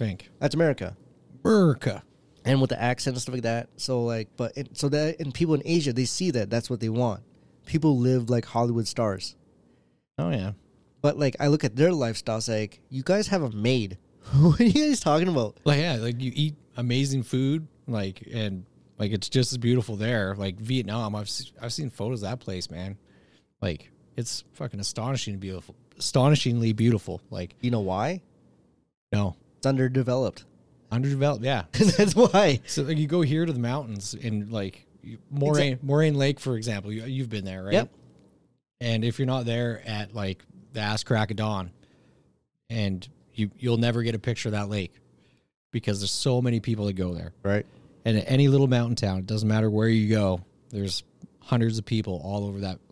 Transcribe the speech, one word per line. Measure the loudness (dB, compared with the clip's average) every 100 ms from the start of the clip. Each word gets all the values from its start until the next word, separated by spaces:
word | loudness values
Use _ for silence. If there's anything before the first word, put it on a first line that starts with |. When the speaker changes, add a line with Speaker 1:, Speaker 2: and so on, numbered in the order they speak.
| -4
Speaker 1:
think. | -4 -12 -4
Speaker 2:
That's | -2
America. | 2 0 0 -6 -10 -20 _ _ -4
Speaker 1:
America. | 2 6 6 4 -2 -6 -12 _ _ _
Speaker 2:
And | 0 4
with | 2
the | 2
accent | -2 -2 -4 -4
and |
stuff | -6
like | -4
that. | -2 -4 -6 -10
So, | -4 -2
like, | 0 -2 -6 -6
but, | -6 -6
it, | -12 -4
so | -2
that, | 0 -2 -2
and | -8
people | -2 2
in | 2
Asia, | 2 2 2
they | 0
see | -2 0 0
that. | 0 0
That's | -2 -2
what | -4
they | -2
want. | 0 0 -2 -10 _ _ _ -4
People | 2 4 4
live | 4 2 2
like | 0
Hollywood | 0 0 0 0 -2
stars. | -2 -2 -2 -8 -14 _ _ _ _ _ _ _ -6
Speaker 1:
Oh, | -2
yeah. | -2 -4 -8 _ _ _ _
Speaker 2:
But, | 0 2
like, | -2 0
I | 2
look | 2
at | 0 2
their | 2
lifestyles, | 4 -2 -4 -4 -4 -2
like, | -2 -4 -8 _
you | -8
guys | 0 0 2
have | -2
a | -2
maid. | -2 2 2 0 -8
<laughs> | _ _ 0 6
What | 6 8
are |
you | 6 6 2
guys | 2
talking | 4 2 4
about? | 0 -2 -2
Speaker 1:
Like, | 2 2
yeah, | 2 -2
like, | -2 -4
you | -4
eat | -2 -2 -2 _ -6
amazing | -2 0 0 -2
food, | -2 0 0 -2 -6 _ -6
like, | -4 -4 -8 -10
and, | -6 -4 -6 -12 _ _ -6
like, | -2
it's | -2 0
just | 0 0
as | 0
beautiful | 2 2 0 -4
there. | -2 -2 -2 -4
Like, | -6 -6
Vietnam, | -4 -4 -2 -4 -4 -6
I've | -6
s-, | -8 -10 -12
I've | -10
seen | -8 -8
photos | -6 -6 -4
of | -6
that | -8
place, | -8 -8 -8
man. | -10 -10 -10 _ _ _ _ _ -6
Like, | -6 -6 -10 _ _ -10
it's | -8 -8 -12
fucking | -12 -10 -8
astonishing | -8 -6 -4 -4 -6 -8
beautiful, | -8 -10 -14 -20 _ -8
astonishingly | 0 4 6 6 4 2 2
beautiful. | 4 4 4 0 -10 -10
Like | -10 -10 -6
Speaker 2:
You | -2
know | 0
why? | 0 0 -2 -4 _ _ _ _ _ _ _ _ -4
Speaker 1:
No. | -2 -2 -4 _ _
Speaker 2:
It's | 0
underdeveloped. | 2 2 2 0 0 0 -4 -20 _ _ _ -6
Speaker 1:
Underdeveloped, | -2 0 2 0 0
yeah. | 0 -2 -2
Speaker 2:
<laughs> |
That's | 4 4 6 4
why. | 6 6 8 6 4
Speaker 1:
So, | -2 -4
like, | -2 0
you | 0
go | 2
here | 2 0
to | 0
the | -2
mountains | -2 -4 -6 -10 -10
and, | -8 -4 -4 -4
like, | -4 -6 -8 _ _
you, | -18 -18 -10
Moraine, | -2 2 4 2
Speaker 2:
Exact- | 0
Speaker 1:
Moraine | 0 2 4
Lake, | 4 0 0
for | -2 -4
example, | -2 -6 -6
you, | -8 -6
you've | -6 -4
been | -6
there, | -6 -8
right? | 0
Speaker 2:
Yep. | 0 0 _ -20 _ _ _ _ _ _ -8
Speaker 1:
And | -2 0
if | 0 0
you're | -2
not | -2 -2
there | -2 -2 -4
at, | -8 -8 -8
like, | -6 -6 -6 -12 -20 -14
the | -6
ass | -4 -4
crack | 0 0 0
of | -2
dawn, | -4 -4 -8 -14 _ _ _ _ _ _ _ _ -8
and | -2 -2 -2 -8 _ _
you, | -4 -4 -2
you'll | -2 2
never | 2 0
get | -2
a | -2
picture | -4 -4 -2
of |
that | -4 -2
lake | -4 -4 _ _ _ _ _ _ _ _
because | -6 -2 -2
there's | -2
so | -2 0 2
many | 2 0
people | 0 -2 -2
that |
go | -2 -4
there. | -4 -10 -6
Speaker 2:
Right. | 0 0 -2 -16 -20 _
Speaker 1:
And | 0 0
at | 2
any | 4 6
little | 6 6
mountain | 4 2 0
town, | 0 -2
it | -2
doesn't | -2 2
matter | 2 2
where | 2 4
you | 4 4
go, | 2 2 0 -4 _ _
there's | -6 -4 -4 -10 _ -20 _
hundreds | -2 0 0 -2
of | -2
people | -2 -2 -6
all | -6 -6 -4
over | -6
that, | -6 -8 _